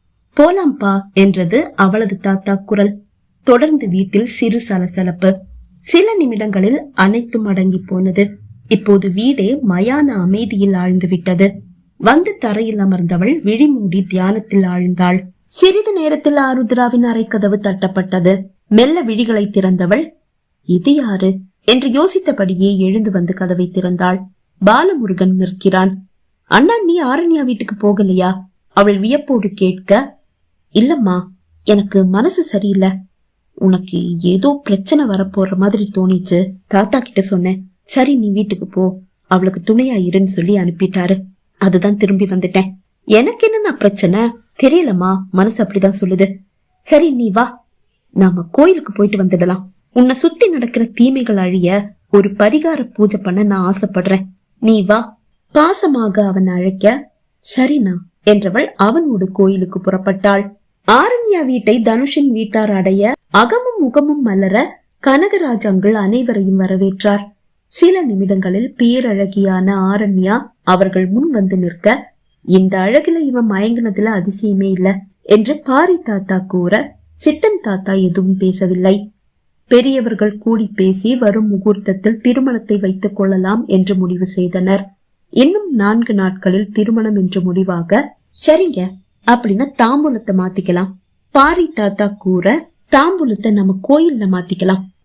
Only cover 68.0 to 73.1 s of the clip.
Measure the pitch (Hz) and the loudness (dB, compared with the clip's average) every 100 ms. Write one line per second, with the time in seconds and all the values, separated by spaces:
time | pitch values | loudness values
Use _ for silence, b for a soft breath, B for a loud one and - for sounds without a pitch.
68 | 294 196 196 196 185 190 254 - 240 247 | -2 -2 -2 -2 -2 -2 -4 -2 0 0
69 | 247 196 196 196 196 185 185 196 190 202 | 0 -2 -2 -2 0 0 0 0 0 0
70 | 208 185 185 233 285 _ - 180 190 190 | 0 0 0 -2 -6 _ 0 2 2 0
71 | 185 214 330 240 190 190 175 170 202 269 | 0 0 0 0 0 0 -2 -2 -2 -2
72 | - _ _ _ - 185 190 190 190 269 | -4 _ _ _ 0 2 2 0 2 2
73 | 311 | 2